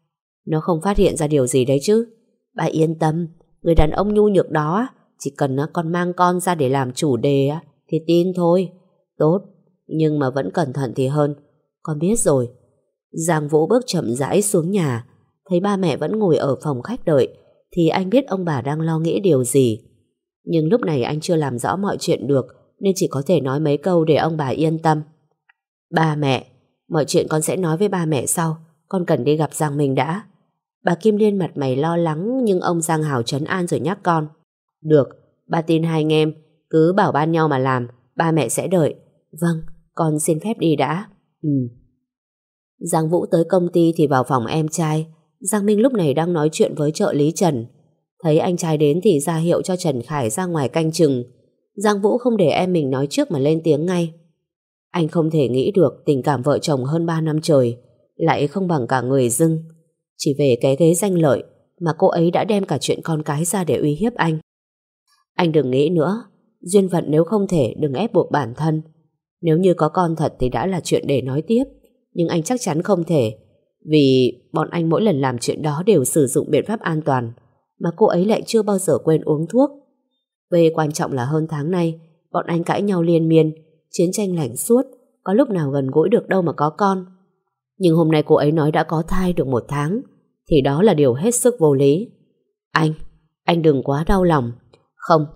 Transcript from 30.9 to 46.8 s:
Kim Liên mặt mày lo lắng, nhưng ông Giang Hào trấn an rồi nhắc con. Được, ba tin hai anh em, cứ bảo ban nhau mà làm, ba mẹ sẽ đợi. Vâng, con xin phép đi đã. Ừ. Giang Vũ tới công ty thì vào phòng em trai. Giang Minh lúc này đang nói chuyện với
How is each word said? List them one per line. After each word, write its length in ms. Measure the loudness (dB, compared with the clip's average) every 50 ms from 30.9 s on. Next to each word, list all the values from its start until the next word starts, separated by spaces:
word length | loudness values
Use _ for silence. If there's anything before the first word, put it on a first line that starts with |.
| -2
Kim 220 | 0 2 2 2
Liên 220 | 2 2 2 2 0
mặt 120 | -2 -4 -4
mày 220 | -4 -2 -2 0
lo 200 | 0 -2 0 0
lắng, 480 | 0 -2 -2 -2 -4 -4 -4 -2 -2 0
nhưng 160 | 0 0 0
ông 200 | 0 -2 -2 -2
Giang 220 | -2 -2 -2 -2
Hào 200 | -2 -2 -2 -2
trấn 220 | -2 -4 -4 -6 -4
an 220 | -4 -4 -4 -4
rồi 140 | -2 -4 -4
nhắc 180 | -2 -4 -6 -4
con. 260 | -2 -2 0 0 -2 -6 -10 _ _ _ _ _ _ _ _ _
Được, 260 | 0 2 4 4 4 2 -4 _ _ _ _ _ _ -6
ba 140 | -6 -4
tin 200 | 0 0 0 0
hai 180 | 0 0 0 0
anh 120 | 0 2
em, 220 | 2 2 2 0 -2 -6 _ _ _ _ _ _
cứ 220 | 2 4 4 4 4
bảo 160 | 2 2 2
ban 200 | 2 0 0 2
nhau 160 | 2 2 2 2
mà 100 | 0 0
làm, 300 | 0 0 0 -2 -4 -8 -12 _ _ _ _
ba 160 | -4 0 0
mẹ 160 | 0 0 0 -2
sẽ 180 | -4 -6 -4
đợi. 280 | 0 0 2 2 0 -2 -6 _ _ _ _ _ _ -8 -4
Vâng, 160 | -2 -2 -2 -4 -6 -12 -14 -16 _ _ _
con 240 | -4 -2 -2 -2 0
xin 200 | 0 -2 -2 -2
phép 180 | -2 -6 -4 -2
đi 180 | 0 0 0
đã. 320 | 0 0 -2 -2 -4 -8 -10 _ _ _ _ _ _
Ừ. 80 | -4 -2 -2 -2 -2 -4 -8 _ _ _ _ _ _ _ _ _ _ _ _ _ _ _ _ _ _ _ _ -12
Giang 320 | -6 -2 -2 -2 0 0
Vũ 160 | 0 -2 0 0
tới 140 | 0 0 2 2
công 200 | 0 0 0 0
ty 200 | 2 2 2 2 2
thì 100 | 2 2
vào 180 | 2 2 0 0
phòng 220 | 0 -2 -2 -2
em 220 | -2 -2 -2 -4 -4
trai. 380 | -4 -4 -2 -2 -2 -4 -6 -8 -12 _ _ _ _ _
Giang 260 | -6 -4 -2 0 0
Minh 140 | 2 2 2
lúc 120 | 2 2
này 220 | 0 0 0 0 0
đang 180 | 0 0 -2
nói 160 | 0 0 0 0
chuyện 220 | 0 0 -2 0 -2
với 180 | -2